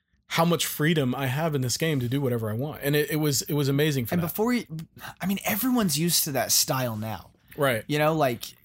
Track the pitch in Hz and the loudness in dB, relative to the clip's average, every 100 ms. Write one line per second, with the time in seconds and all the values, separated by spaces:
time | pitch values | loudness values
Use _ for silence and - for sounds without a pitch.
0 | _ _ - - 170 165 - - 151 165 | _ _ -4 0 2 2 0 0 2 2
1 | 127 127 135 135 165 143 127 - 165 143 | 2 0 -2 -2 0 0 -2 -2 0 0
2 | 120 139 135 120 110 110 147 113 143 147 | 0 0 0 -2 -2 -4 -6 -4 0 2
3 | 147 156 151 139 - 147 139 139 156 135 | 2 0 0 0 0 0 2 2 2 0
4 | 117 180 165 - 226 240 - 156 - - | 0 -2 -2 0 0 0 -4 -12 -14 -16
5 | - - 180 196 - 202 254 247 196 143 | -16 -6 -4 -2 -2 0 2 2 2 2
6 | 170 - 165 131 101 - - 139 127 107 | 2 2 0 -2 2 2 2 0 -2 -4
7 | 110 101 - _ _ - 139 113 - 147 | -6 -8 -12 _ _ 0 0 0 -2 0
8 | 151 160 139 120 - - | 2 2 0 -2 -10 -18